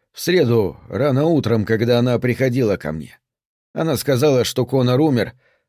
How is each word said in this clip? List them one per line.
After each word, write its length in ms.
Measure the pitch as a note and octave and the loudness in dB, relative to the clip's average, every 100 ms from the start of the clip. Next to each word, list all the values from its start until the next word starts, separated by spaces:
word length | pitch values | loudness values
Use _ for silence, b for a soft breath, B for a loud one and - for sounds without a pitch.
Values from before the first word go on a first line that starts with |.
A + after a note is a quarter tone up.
| _ | _
в 80 | - | -8
среду 580 | - F3+ A#2+ A#2 F#2 C2+ - | 0 2 4 2 0 -6 -8
рано 380 | G2 C#3+ C3 D#3 | -2 0 0 0
утром, 400 | D#3 A2 A2+ G2 | 0 0 0 0
когда 320 | A2 A#2 A#2+ | 0 2 2
она 200 | B2+ A#2 | 2 0
приходила 580 | B2 A#2+ C3 B2+ A2 F#2+ | -2 0 -2 0 0 -2
ко 140 | D2+ | -6
мне. 260 | D#2 - - _ _ _ _ _ | -10 -12 -20 _ _ _ _ _
Она 240 | - D#3+ B2 | -6 -4 -2
сказала, 480 | - B2 D3+ B2+ | -2 0 2 2
что 200 | A2 - | 0 -2
Конор 360 | A#2+ C3+ B2 B2+ | -2 0 2 2
умер, 340 | D#3 A#2+ F#2 - _ _ | 2 0 -2 -8 _ _